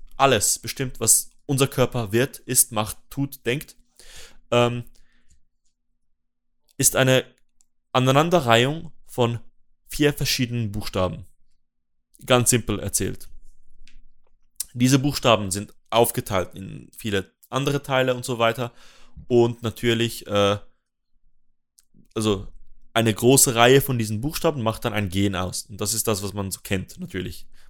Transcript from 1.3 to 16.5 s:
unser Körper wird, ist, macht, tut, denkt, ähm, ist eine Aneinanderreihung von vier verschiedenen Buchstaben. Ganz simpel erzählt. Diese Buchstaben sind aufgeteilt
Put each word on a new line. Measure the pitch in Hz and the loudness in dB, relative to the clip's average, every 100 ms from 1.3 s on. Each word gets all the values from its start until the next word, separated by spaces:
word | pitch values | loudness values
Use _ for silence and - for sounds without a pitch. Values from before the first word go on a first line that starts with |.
| - - | -10 -4
unser | 139 139 | 0 2
Körper | - 120 127 110 | 2 0 0 -2
wird, | 110 139 - | 0 0 -4
ist, | - 127 - | -2 0 0
macht, | 110 107 - - | -2 -4 -8 -12
tut, | - 139 - - | -6 -6 -6 -6
denkt, | 131 - - _ _ - - - - - | -6 -6 -18 _ _ -20 -18 -18 -20 -2
ähm, | 120 120 120 - - - _ - _ _ _ _ _ _ _ _ _ _ _ _ _ _ - | 2 2 0 -10 -18 -20 _ -20 _ _ _ _ _ _ _ _ _ _ _ _ _ _ -4
ist | 131 92 | 0 2
eine | 131 131 - _ _ _ _ _ _ | 4 2 0 _ _ _ _ _ _
Aneinanderreihung | 127 127 135 165 175 123 117 127 160 165 - - | 0 2 4 4 2 4 4 4 -2 -8 -16 -10
von | - 117 117 - - _ _ - | -2 -2 -2 -10 -20 _ _ -10
vier | - 147 | 0 0
verschiedenen | 143 135 - 120 120 110 | 2 -2 -2 -2 -4 -4
Buchstaben. | 104 - 101 92 80 95 - - _ _ _ _ _ _ _ - | -4 -4 -2 -2 -4 -14 -20 -20 _ _ _ _ _ _ _ 0
Ganz | 127 120 | 2 4
simpel | 123 104 104 | 0 0 -6
erzählt. | - - 98 98 - - - - - - - - - - - _ _ - - | -4 -4 -4 -8 -12 -16 -16 -18 -16 -16 -16 -16 -18 -20 -20 _ _ -14 -12
Diese | 123 127 135 | 0 4 4
Buchstaben | 143 - 127 107 101 | 2 0 4 4 2
sind | 98 104 - _ | -6 -8 -14 _
aufgeteilt | 113 120 - - 98 87 | 2 2 2 -4 -4 -4